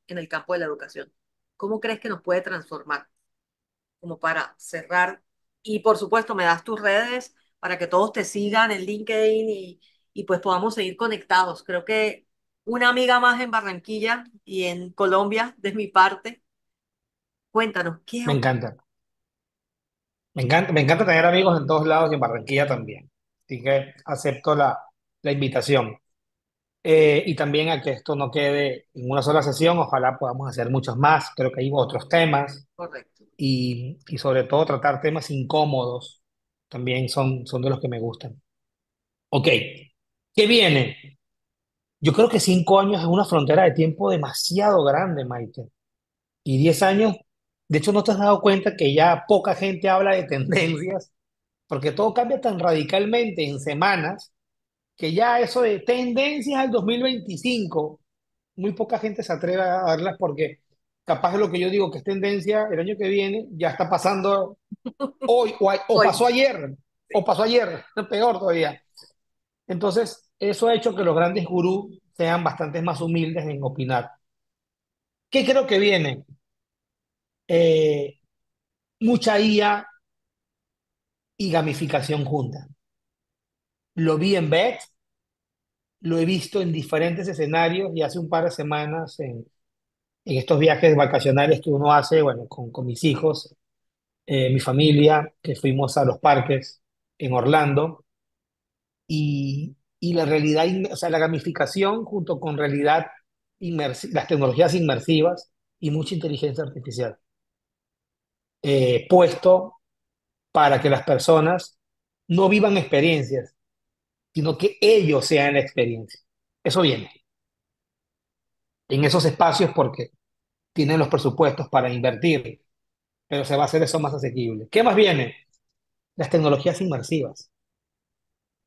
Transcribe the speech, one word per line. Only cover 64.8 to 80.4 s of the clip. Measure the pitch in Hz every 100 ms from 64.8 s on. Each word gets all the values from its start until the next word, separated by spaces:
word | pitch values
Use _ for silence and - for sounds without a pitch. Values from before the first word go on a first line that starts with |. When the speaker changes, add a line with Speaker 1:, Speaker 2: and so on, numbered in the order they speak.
Speaker 1:
<laughs> | - - 277 - 262
Speaker 2:
hoy | 240 226 -
o | 196
a-, | 196 -
o | 202
Speaker 1:
Hoy. | 190
Speaker 2:
pasó | - 240
ayer, | 247 269 202 139 139 _ _ -
o | 208 202
pasó | 175
ayer, | 220 240 190 165 - -
<laughs> | 202
peor | 208 240 214
todavía. | 196 170 151 135 _ _ _ _ _ _ _ _ -
Entonces, | 180 202 190 226 - _ -
eso | 202 202 226
ha | 226
hecho | 226 190
que |
los | 175 160
grandes | 175 190 175
gurús | 180 175 196 202 - _ -
sean | 165 175
bastante | 160 135 151 165
más | 170 147
humildes | 165 165 160 165 151
en | 139
opinar. | 135 135 127 123 - - _ _ _ _ _ _ _ _ _ _ -
¿Qué | 262
creo | 226 269 -
que | 196
viene? | 208 185 147 123 - - _ _ _ _ _ _ _ _ _ _ -
Eh, | 170 165 160 156 147 143 - _ _ _ _ _ _ _ -
mucha | 226 240 226 208
I | 220 208
A | 208 208 - _ _ _ _ _